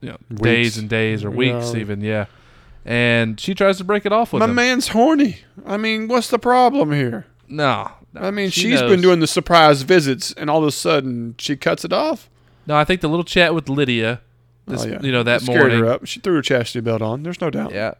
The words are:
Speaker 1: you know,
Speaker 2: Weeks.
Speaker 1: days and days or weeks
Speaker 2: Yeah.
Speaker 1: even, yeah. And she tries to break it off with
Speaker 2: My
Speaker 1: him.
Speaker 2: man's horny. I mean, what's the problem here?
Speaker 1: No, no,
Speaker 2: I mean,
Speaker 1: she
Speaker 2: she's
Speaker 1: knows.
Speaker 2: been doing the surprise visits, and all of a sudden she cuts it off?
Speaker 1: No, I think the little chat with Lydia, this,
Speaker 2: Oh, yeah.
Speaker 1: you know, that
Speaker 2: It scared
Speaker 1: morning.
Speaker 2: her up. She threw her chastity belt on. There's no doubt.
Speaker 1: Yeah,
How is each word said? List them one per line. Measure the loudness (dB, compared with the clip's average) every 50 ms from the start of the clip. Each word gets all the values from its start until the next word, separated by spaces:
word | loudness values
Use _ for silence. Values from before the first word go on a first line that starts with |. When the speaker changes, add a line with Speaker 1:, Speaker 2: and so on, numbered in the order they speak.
| -16
Speaker 1:
you | -16
know, | -16 -16 -16 -14
Speaker 2:
Weeks. | -6 -2 0
Speaker 1:
days | 2 2 2 2 0 -2 -4
and | -6 -4
days | -2 -2 0 -2 -2 -4 -6
or | -6
weeks | -2 0 0 0 0 -2 -4 -6 -6
Speaker 2:
Yeah. | -6
Speaker 1:
even, | -6 -6 -6 -6 -4
yeah. | -4 -4 -4 -4 -6 _ _ _ _ -20 -20 -20 -20 -20 -16 -8 -4
And | -2 0 0 2 2 2 0 -2 -4 -6
she | -6 -6 -2
tries | 2 2 2 2 0
to | -2
break | -2 -2 -2 0
it | 0 0
off | 0 0 0 0
with | 0
Speaker 2:
My | 0
Speaker 1:
him. | 2 2
Speaker 2:
man's | 2 2 2 0 0 -2 -2
horny. | 2 2 4 4 4 4 2 0 0 -4 -14 _ _ -18 -10
I | -8 -6
mean, | -4 -4 -4 -4 -4 -4
what's | -2 -2 -2 -2 0
the | -2 -2
problem | 0 2 4 4 4 4 4 2 0 0 0
here? | 0 0 -2 -4 -6 -12 _ _ _ _ -12
Speaker 1:
No, | -6 -2 0 0 0 -2 -4 -8 -12 -18 -20 _ -12
no, | -8
Speaker 2:
I | -6 -4
mean, | -4 -2 -2 -2
Speaker 1:
she | -2 -2
Speaker 2:
she's | 0 2 2 2
Speaker 1:
knows. | 4 4 4
Speaker 2:
been | 6
doing | 6 6 4 4
the | 2
surprise | 0 -2 -2 0 4 6 6 8 8 6 4 4
visits, | 4 4 4 4 2 0 -2 -4 -10 -10
and | -8 -4 -2
all | 0 0
of | 0 0
a | -2
sudden | -2 -2 0 0 0 0 -2 -6 -6 -8 -10 -10
she | -10 -6 -6 -6
cuts | -2 -2 -2 -2 -2 -4
it | -2 -2
off? | -2 0 -2 -4 -6 -10 _ _ _ _ _ _ _ -6
Speaker 1:
No, | -2 0
I | 2 2
think | 2 0 -2
the | -2 -2
little | -2 -2 -2
chat | -2 2 2 2 2 2
with | -2 -2 -2
Lydia, | -2 0 0 0 0 0 0 -2 -4 -6 _ _ _ _ _ _ _ _ _
this, | -10 -8 -6 -6
Speaker 2:
Oh, | -6
yeah. | -6 -6 -4
Speaker 1:
you | -2
know, | -2 0 2
that | 2 0 0 0
Speaker 2:
It |
scared | 2 2 4 4
Speaker 1:
morning. | 4 4 4
Speaker 2:
her | 2
up. | 2 0 -2 -4
She | -10 -12 -8
threw | -4 -2 0
her | 0 0
chastity | 0 0 0 -2 -2 -6 -6
belt | -2 -2 -2 -2 -2
on. | -4 -6 -6 -8
There's | -10 -8 -6
no | -6 -6
doubt. | -4 -6 -8 -8 -6
Speaker 1:
Yeah, | -6 -6 -6 -8